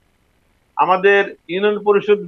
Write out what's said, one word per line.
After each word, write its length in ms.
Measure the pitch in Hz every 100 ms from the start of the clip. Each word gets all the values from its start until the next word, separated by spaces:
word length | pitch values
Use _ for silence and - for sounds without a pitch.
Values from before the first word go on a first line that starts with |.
| _ _ _ _ _ _ _ -
আমাদের 440 | 156 185 196 202 202 - -
ইউনিয়ন 300 | 180 208 208
পরিষদ 360 | 208 202 196 208